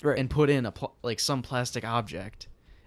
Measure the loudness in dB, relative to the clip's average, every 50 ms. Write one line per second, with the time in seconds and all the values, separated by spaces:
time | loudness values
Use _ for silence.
0 | 0 2 2 2 0 2 4 4 6 6 4 4 2 -2 -4 -6 -8 -10 -8 _
1 | -6 -4 -2 -2 0 0 0 -2 -2 -2 -2 -2 -2 -2 -4 -6 -4 -2 -2 -2
2 | -2 -2 -6 -10 -10 -10 -12 -16 -18 -20 -20 -20 _ -20 -20 -20 _